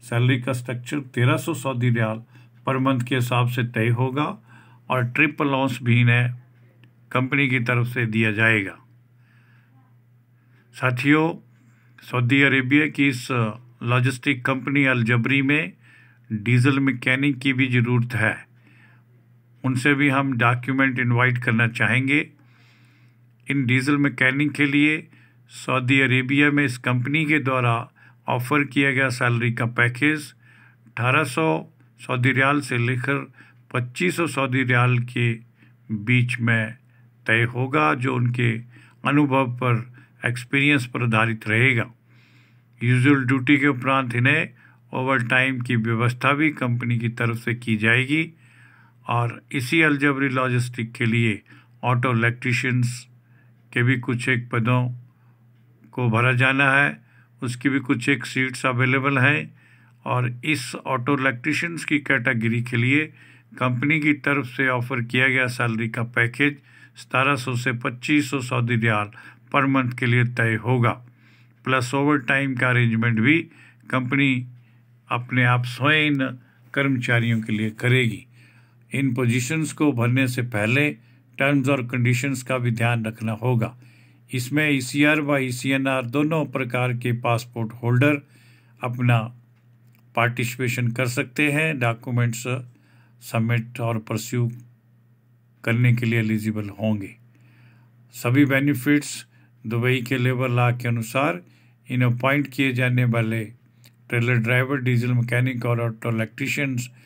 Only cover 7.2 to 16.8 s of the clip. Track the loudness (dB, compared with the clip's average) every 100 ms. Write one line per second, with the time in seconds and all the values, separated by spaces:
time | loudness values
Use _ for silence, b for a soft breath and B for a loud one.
7.2 | 0 0 0 0 0 0 0 -2 -2 0
8.2 | 0 2 2 2 0 -8 -20 _ _ _
9.2 | b b b b b b _ _ _ _
10.2 | _ _ b b b -4 -2 0 2 2
11.2 | 2 -4 -14 _ b b b b -6 -2
12.2 | 2 4 4 4 2 2 2 0 0 0
13.2 | -2 -2 -2 -4 -14 -8 -2 0 0 -2
14.2 | -2 -2 -2 -4 -2 2 2 2 2 2
15.2 | 2 2 2 0 -2 -10 b b b b
16.2 | b -6 2 4 4 4